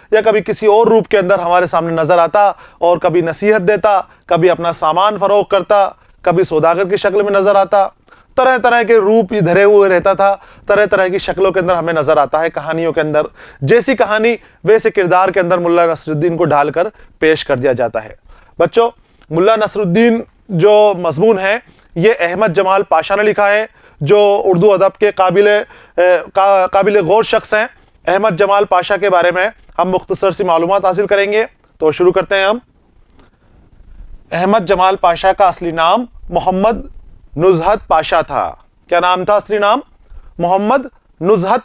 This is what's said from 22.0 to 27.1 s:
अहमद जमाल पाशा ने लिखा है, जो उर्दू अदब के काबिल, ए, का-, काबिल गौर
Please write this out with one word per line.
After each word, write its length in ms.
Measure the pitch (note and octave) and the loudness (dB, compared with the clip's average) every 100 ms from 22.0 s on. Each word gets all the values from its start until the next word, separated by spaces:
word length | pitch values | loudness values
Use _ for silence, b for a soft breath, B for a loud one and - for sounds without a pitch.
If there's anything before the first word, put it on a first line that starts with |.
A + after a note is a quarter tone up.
| G3+ | 0
अहमद 400 | G#3 E3+ F3+ A3 | 0 -2 -2 -2
जमाल 300 | D#3+ F#3+ G3 | 0 0 0
पाशा 320 | - D#3+ D#3 G3 | 0 -2 -2 -2
ने 80 | |
लिखा 240 | G#3+ G#3 G3+ | -2 0 0
है, 220 | G#3 A3 b b b | 0 -4 b b b
जो 340 | D3 G#3 G#3 G3+ | 0 2 4 2
उर्दू 320 | - F3+ G#3 | 0 2 2
अदब 220 | F#3+ F#3+ | 4 0
के 200 | - G#3 | 0 -2
काबिल, 360 | - F#3 F3+ G#3 | 0 0 2 2
ए, 180 | G#3 - B B - | 2 -4 B B 0
का-, 760 | F3+ F3 - - G3 G3 F#3 | 2 2 0 0 2 2 2
काबिल 280 | G3 G3 G#3 | 0 2 0
गौर 220 | E3 | 2